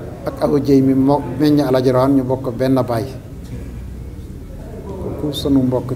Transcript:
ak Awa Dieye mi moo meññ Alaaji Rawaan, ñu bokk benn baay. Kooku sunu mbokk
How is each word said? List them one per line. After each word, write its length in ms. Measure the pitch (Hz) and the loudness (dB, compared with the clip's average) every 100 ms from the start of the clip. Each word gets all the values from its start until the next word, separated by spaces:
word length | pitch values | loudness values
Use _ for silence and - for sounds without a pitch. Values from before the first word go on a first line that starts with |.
| - - | -12 -8
ak 160 | 151 - | -8 -2
Awa 180 | 156 147 | 0 2
Dieye 200 | 143 139 | 4 4
mi 140 | 135 | 6
moo 260 | 135 135 143 127 123 | 4 4 2 0 0
meññ 220 | 151 147 | 4 4
Alaaji 300 | 135 131 127 | 4 2 4
Rawaan, 240 | 127 135 135 | 4 4 4
ñu 60 | |
bokk 320 | 127 131 131 113 | 2 -2 -2 0
benn 240 | 131 131 117 | 2 2 2
baay. 160 | 117 98 - - - - - - - - - - - - - - - - - - | -2 -4 -8 -12 -14 -10 -10 -10 -10 -10 -10 -12 -12 -12 -12 -12 -12 -12 -12 -10
Kooku 460 | - - - 151 | -8 -8 -4 -4
sunu 280 | 139 151 135 | -2 2 4
mbokk 320 | 127 127 127 | 4 0 -2